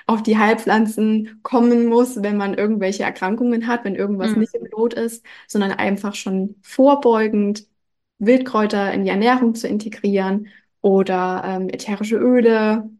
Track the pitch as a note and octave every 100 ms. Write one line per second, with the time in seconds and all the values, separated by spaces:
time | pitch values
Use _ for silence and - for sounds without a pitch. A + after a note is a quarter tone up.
0 | - A3 G#3+ A3 G#3+ A#3 - A3 A3 G#3+
1 | A3 A3 G#3+ - - B3+ A#3+ A#3+ A#3 A#3
2 | B3+ G#3+ G3+ G#3 G3 F#3 G#3+ G#3+ F#3+ G#3
3 | G3 - F#3 A#3 A#3+ A#3 A#3 A#3+ G3+ F#3+
4 | G3+ G3 A3 G#3+ A3 - - G#3+ A#3 A3+
5 | A#3 A3+ - - - G#3 G3 - G3+ G3+
6 | G3+ - G3 F#3+ G3 - - - C4+ C#4
7 | A#3+ A3 A3 G#3+ G3+ G#3 - _ _ _
8 | _ - G#3 B3+ B3+ G#3+ G#3 G3+ G3 G3
9 | F#3+ G3 A#3 B3+ A#3 A3+ - G#3 G#3+ -
10 | G#3 G3 F#3+ G3+ - - _ _ G3 F#3+
11 | F#3+ F#3 F#3 F#3 F#3+ F#3 F#3 - G#3+ G3+
12 | G#3+ A3+ B3+ B3 A3+ A3 G#3+ A3 G#3+